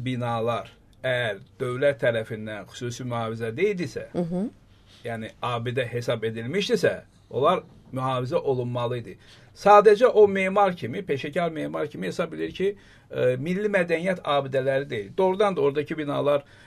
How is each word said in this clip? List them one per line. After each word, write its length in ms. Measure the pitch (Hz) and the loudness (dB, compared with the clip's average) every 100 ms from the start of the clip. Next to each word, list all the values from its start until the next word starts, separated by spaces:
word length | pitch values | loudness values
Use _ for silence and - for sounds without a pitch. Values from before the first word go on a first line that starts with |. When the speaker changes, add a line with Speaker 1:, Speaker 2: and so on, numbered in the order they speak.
Speaker 1:
binalar 640 | 123 123 120 117 113 113 95 - _ _ | -4 -4 -2 -2 -2 -2 -6 -16 _ _
əgər 360 | 131 123 117 101 - - | -4 -2 -2 -6 -12 -8
dövlət 380 | 127 127 143 135 | -6 0 0 2
tərəfindən 600 | 135 117 110 107 107 107 92 | 0 0 -2 -8 -10 -10 -12
xüsusi 340 | - 120 120 | -8 -8 -6
mühafizədə 600 | 127 117 113 113 113 120 208 | -6 -4 -4 -4 -6 -2 -2
idisə, 300 | 190 143 - - | 0 -6 -8 -8
Speaker 2:
Mhm. 320 | - 170 175 226 - - - - - | -4 -4 -2 -4 -8 -20 -20 -20 -14
Speaker 1:
yəni 260 | 117 113 110 - | -10 -8 -10 -6
abidə 420 | 120 120 117 123 120 | -4 -4 -2 -2 -2
hesab 340 | 120 120 117 | -4 -2 -2
edilmişdisə, 760 | 110 113 117 180 202 214 135 90 - _ - | -4 -4 -4 -2 0 2 2 0 -8 _ -10
onlar 320 | 117 147 180 - - - | 0 2 2 -4 -16 -12
mühafizə 440 | 127 131 127 127 165 | -6 -2 -2 -2 -2
olunmalı 640 | 139 127 120 120 120 123 | 0 0 -2 -4 -4 -4
idi. 200 | 98 87 - - - - | -8 -16 -20 -20 -20 2
Sadəcə 500 | 196 208 208 208 247 | 8 10 10 8 6
o 200 | 196 208 | 8 6
memar 480 | 196 190 196 196 180 | 6 0 2 2 0
kimi, 220 | 113 180 | -6 -6
peşəkar 480 | 180 139 151 175 170 | -4 -4 -4 -2 -2
memar 340 | 156 147 160 151 | -4 -6 -6 -6
kimi 200 | 170 180 | -6 -6
hesab 260 | 170 165 | -4 -6
edir 200 | 156 160 | -6 -8
ki, 240 | - 190 202 - - - | -2 -4 -4 -10 -20 -10
e, 260 | 131 127 127 | 0 0 2
milli 320 | 151 180 208 | -2 -2 0
mədəniyyət 520 | 202 175 165 180 180 | 0 0 0 -2 -2
abidələri 680 | - 143 135 131 131 135 143 | 0 -2 0 -2 0 0 -2
deyil. 200 | 117 98 - | -6 -6 0
Doğrudan 380 | 185 190 202 170 | 2 2 0 2
da 40 | |
oradakı 380 | 143 143 143 160 | 0 0 -4 -4
binalar, 460 | 143 139 139 143 - - | -4 -2 0 0 -2 -20